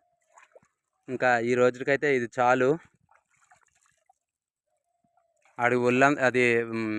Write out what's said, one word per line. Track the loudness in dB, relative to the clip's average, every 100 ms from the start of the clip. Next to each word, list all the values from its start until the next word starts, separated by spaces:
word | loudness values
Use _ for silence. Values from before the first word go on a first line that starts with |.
| _ _ _ _ _ -20 _ _ _ _ -12
ఇంకా | -4 0 0
ఈ | 0 2
రోజుకైతే | 0 0 -2 -2 0 -2
ఇది | -2
చాలు. | -2 2 2 2 -2 -8 _ _ _ _ _ _ _ _ _ _ _ _ _ _ _ _ _ _ _ _ _ _ _ _ _ _ -4
ఆడి | -2 0
ఒళ్ళం-, | 0 2 2 2
అది, | 0 0 0 0 -2
మ్, | -6 -6